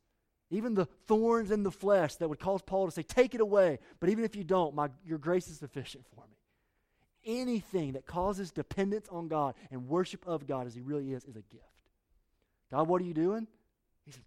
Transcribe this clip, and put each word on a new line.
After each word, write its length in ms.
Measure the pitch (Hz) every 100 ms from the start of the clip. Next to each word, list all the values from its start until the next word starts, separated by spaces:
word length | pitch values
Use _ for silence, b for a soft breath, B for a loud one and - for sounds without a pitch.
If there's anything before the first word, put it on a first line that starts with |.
| _ _ _ _ _
even 240 | 190 240
the 120 | 202 175
thorns 680 | - - 220 226 226 202
in 100 | 208
the 100 | 196
flesh 440 | - 196 196 151 -
that 140 | 165
would 100 | 147
cause 240 | 190 202
Paul 220 | - 190 185
to 60 |
say, 120 | 165
"Take 320 | - - 254 240
it 60 |
away, 360 | 214 202 180 135 B B
but 100 | 170
even 140 | 220
if 120 | 226 202
you 80 |
don't, 300 | 165 185 160
my, 160 | 147 147 131
your 160 | 175 160
grace 280 | 143 180 175
is 120 | 156
sufficient 480 | 143 143 120 131 127
for 180 | 107 110
me." 120 | 107 _ _ _ _ _ _ _ _ 226
Anything 680 | 240 254 226 - 190 147
that 120 | 131 -
causes 460 | 170 190 196 185
dependence 560 | - 143 - 196 214 208
on 200 | 175 165
God 280 | 156 139 - B
and 180 | 131 123
worship 380 | 165 185 202 180
of 200 | 160 139
God 180 | 135 123
as 80 |
he 80 | 117
really 320 | 127 147 135
is, 120 | 127 135
is 100 | 110
a 60 |
gift. 200 | 98 - _ _ _ _ _ _ _ _ _ _ _
"God, 180 | 131 160
what 140 | 180
are 40 | 180
you 80 |
doing?" 340 | 156 175 220 220 _ _ _ _ _
He 80 | -
says, 140 | 131